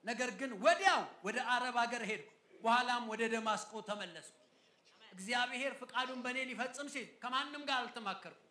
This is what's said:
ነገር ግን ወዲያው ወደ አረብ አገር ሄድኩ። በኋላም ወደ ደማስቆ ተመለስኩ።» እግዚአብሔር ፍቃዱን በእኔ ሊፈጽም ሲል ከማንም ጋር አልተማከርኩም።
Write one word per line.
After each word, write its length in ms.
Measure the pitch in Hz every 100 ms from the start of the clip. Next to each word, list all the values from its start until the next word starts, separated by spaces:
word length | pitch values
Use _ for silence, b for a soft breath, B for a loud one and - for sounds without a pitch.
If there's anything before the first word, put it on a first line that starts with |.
ነገር 260 | 196 233 254
ግን 200 | 190 269 208
ወዲያው 440 | 269 349 381 311 170 -
ወደ 160 | 190 226 240
አረብ 300 | 247 247 240
አገር 280 | 233 240
ሄድኩ። 240 | 208 214 - - _
በኋላም 500 | - 226 233 247 247 226
ወደ 140 | 214 226
ደማስቆ 440 | 226 220 202 - 220
ተመለስኩ።» 540 | 208 208 185 165 - - _ _ _ _ _ -
እግዚአብሔር 720 | 220 185 190 240 247 254 269
ፍቃዱን 460 | 247 254 247 254 254
በእኔ 160 | 247 254 254
ሊፈጽም 420 | 220 254 254 285
ሲል 200 | 277 202 -
ከማንም 440 | 240 262 294 294
ጋር 140 | 285 262
አልተማከርኩም። 680 | 240 240 214 180 170 - _